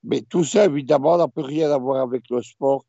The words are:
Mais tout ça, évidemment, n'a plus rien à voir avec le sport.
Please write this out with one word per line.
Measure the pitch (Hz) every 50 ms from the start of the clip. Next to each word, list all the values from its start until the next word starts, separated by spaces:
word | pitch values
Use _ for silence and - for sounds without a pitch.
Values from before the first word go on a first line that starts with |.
| -
Mais | - 131 139
tout | - _ - 180 170
ça, | 135 - 196 208
évidemment, | 190 143 143 139 123 151 143 135 151 170 175
n'a | 165 143
plus | _ 131 147
rien | 131 143 151 160 147
à | 147 139
voir | 123 131 139 131
avec | 131 123 123 127 113 _
le | 123 123
sport. | 117 - _ _ 139 135 139 135 -